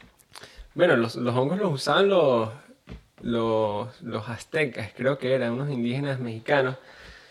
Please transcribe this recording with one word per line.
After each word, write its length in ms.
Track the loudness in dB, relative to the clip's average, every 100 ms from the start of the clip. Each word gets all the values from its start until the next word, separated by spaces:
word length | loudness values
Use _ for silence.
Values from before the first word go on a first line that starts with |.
| -20 _ _ -20 -20 -20 -12
Bueno, 220 | 2 4 4
los, 200 | 2 -2
los 200 | -2 0
hongos 240 | 0 0
los 140 | 0
usaban 360 | -2 0 2 4
los, 400 | 4 4 4 0 -6 -20 -20 -20 -20 -20 -10
los, 800 | -4 -2 0 2 0 -2 -6 -10
los 280 | -8 -8 -6
aztecas, 640 | -10 -6 -2 -2 -4 -10 -2
creo 220 | -2 0
que 140 | 0 0
eran 160 | 0
unos 160 | -2 -4
indígenas 500 | -2 -2 -2 -2 -4
mexicanos, 580 | -6 -8 0 2 2 -2 -12 -20 -20 -20 -20